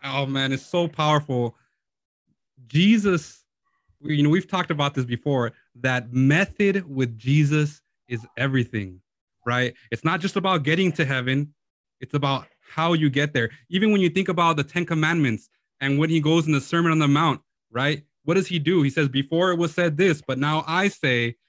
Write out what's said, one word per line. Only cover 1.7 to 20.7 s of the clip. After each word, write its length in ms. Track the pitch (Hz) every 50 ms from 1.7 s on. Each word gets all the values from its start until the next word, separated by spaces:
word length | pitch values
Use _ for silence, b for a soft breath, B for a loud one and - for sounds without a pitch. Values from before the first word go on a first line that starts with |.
| _ _ _ _ _ _ _ _ _ _ _ _ _ _ _ _ _ 135 123
Jesus, 800 | 110 135 156 185 208 233 214 202 196 180 156 - - - _ _ _ _ _ _ _ _ _ _ _ _ _
we, 160 | 143 151 151
you 60 | 143 143
know, 60 | 147
we've 180 | 160 190 185
talked 240 | - 196 180 175 -
about 220 | 165 147 143 139 -
this 120 | 135 127
before, 480 | 120 120 120 - 147 139 127 120 117 b b b b b
that 360 | 120 123 131 127 123 110 123
method 760 | 123 131 131 135 147 175 202 - - - 202 196 190 196 180 151
with 280 | 135 135 131 117 113
Jesus 640 | 107 113 131 143 156 147 139 151 151 151 147 - - _ _ _ _ _
is 180 | - 123 110 113 - _
everything, 640 | 113 131 135 131 127 113 123 120 107 98 95 90 92 _ _ _ _ _ _ _ _ _
right? 280 | 120 120 123 127 120 - b b b
It's 120 | 117 - -
not 160 | 160 180 175
just 160 | 180 196 -
about 280 | 196 180 190 185 156 135
getting 280 | 151 165 185 190 175 147
to 120 | - 151
heaven. 480 | 131 135 131 123 127 131 143 147 147 - _ _ _ _ _ _ _ _ _
It's 140 | 131 - -
about 340 | 143 143 139 139 131 - - _ _
how 340 | _ - - 160 160 170 170
you 160 | 156 156 143
get 240 | 127 139 147 147 147
there. 160 | 127 117 113 B B B _
Even 220 | 170 190 220 214
when 100 | 208 196
you 80 | 185 175
think 200 | - 190 185 190
about 280 | 175 175 170 165 160
the 60 | 151 139
Ten 220 | - - 175 170
Commandments 640 | - 165 156 156 160 170 165 143 123 110 104 - _ _ _ _ _ _ _
and 180 | 135 139 139
when 120 | 143 160 160
he 100 | 165 160
goes 280 | 143 151 165 170 151
in 40 | 156 151
the 80 | 135
Sermon 300 | 135 - 170 170 175 165
on 80 | 160 156
the 80 | 151
Mount, 340 | 143 143 147 170 151 123 - - _ _ _ _ _
right? 320 | 113 120 135 147 156 147 - _ _ _ _
What 100 | 151 175
does 120 | 196 185
he 120 | - 180 165
do? 240 | 139 160 190 170 143
He 60 | 139
says, 200 | - 165 151 135
"Before 420 | 127 135 135 - 160 170 185 185
it 60 | 175
was 160 | 170 170 160 -
said 240 | 180 175 170 147
this, 240 | 151 196 190 156 151 -
but 120 | - 127
now 260 | 131 143 151 156 156 151
I 200 | 160